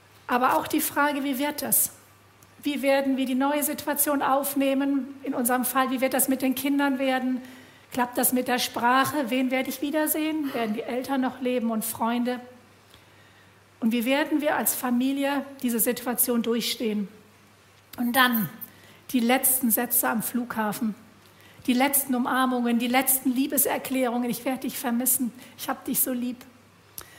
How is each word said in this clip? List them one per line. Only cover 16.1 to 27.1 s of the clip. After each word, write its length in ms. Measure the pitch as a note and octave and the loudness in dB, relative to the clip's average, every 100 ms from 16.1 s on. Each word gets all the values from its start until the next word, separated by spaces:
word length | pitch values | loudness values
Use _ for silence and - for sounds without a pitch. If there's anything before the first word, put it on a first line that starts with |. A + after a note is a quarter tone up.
| A#3+ - A#3+ | -2 0 0
durchstehen? 680 | A3+ A#3 - - A3+ G#3 G3 - - - - - - - - - | 0 -2 -2 -4 -2 -2 -4 -10 -20 -20 -20 -20 -20 -20 -14 -6
Und 180 | A#3+ B3+ | 0 4
dann 320 | B3 A#3 F3 - - - - - - | 4 4 -2 -6 -20 -20 -20 -20 -2
die 100 | B3+ | 2
letzten 500 | A#3 C4 C4 - A#3 | 4 4 4 2 2
Sätze 380 | G#3 A#3+ - B3+ | 0 0 0 2
am 160 | A3+ | 0
Flughafen, 720 | - A#3+ A#3+ A3+ G#3+ - A3 G3 - - - - - - - | -2 -4 -4 -2 -2 -2 -4 -4 -12 -20 -20 -20 -20 -8 0
die 60 | |
letzten 420 | B3 C#4 C#4 - B3 | 4 4 2 0 0
Umarmungen, 640 | B3+ B3+ B3+ B3 A#3+ A#3 | 2 2 2 2 2 2
die 80 | A#3+ | 2
letzten 460 | B3+ C4+ - C4+ | 2 2 0 0
Liebeserklärungen. 960 | B3 C#4+ D4 - C#4+ - C4 B3 A#3+ A#3+ | 0 0 2 0 0 -2 0 0 0 -2
„Ich 160 | - C#4 | -2 -4
werde 160 | B3+ | -4
dich 160 | C4 - | -6 -6
vermissen, 560 | C4 A#3 B3+ - A#3+ - - - | -2 0 0 0 -2 -6 -18 -12
ich 100 | - | -8
hab 160 | - | -6
dich 160 | - A3 | -4 -2
so 140 | C4+ | -2
lieb.“ 240 | B3 B3 A#3+ - - - - - - - | -2 -6 -8 -14 -20 -20 -20 -20 -20 -20